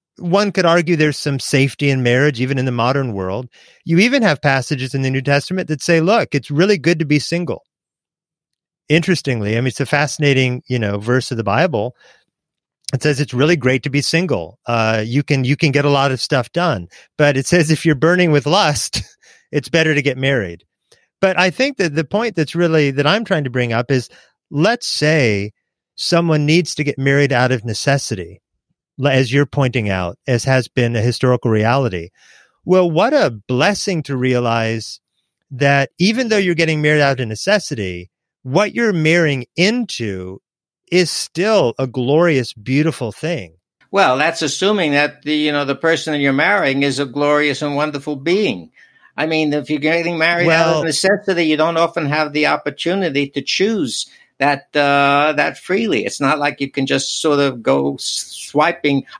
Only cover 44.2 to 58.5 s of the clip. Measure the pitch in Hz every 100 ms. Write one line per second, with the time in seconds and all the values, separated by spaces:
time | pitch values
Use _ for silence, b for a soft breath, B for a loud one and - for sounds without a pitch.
44.2 | 156 165 151 - 190 208 156 143 147 -
45.2 | 147 151 151 147 139 131 160 160 - 147
46.2 | 139 135 170 202 147 135 143 127 139 139
47.2 | 147 147 147 139 147 143 151 143 147 143
48.2 | 143 190 196 92 82 b b b b b
49.2 | 156 160 156 147 135 151 151 170 170 170
50.2 | 160 170 175 160 165 156 160 143 190 196
51.2 | 196 175 160 151 160 165 165 170 147 151
52.2 | 151 147 147 147 147 143 165 190 180 143
53.2 | 139 143 135 - 202 220 131 - - b
54.2 | b b 139 139 - 147 143 143 139 143
55.2 | 151 143 151 - - 190 226 127 98 -
56.2 | 139 151 143 143 139 - 135 139 - -
57.2 | 160 143 139 120 113 139 139 139 - -
58.2 | - - -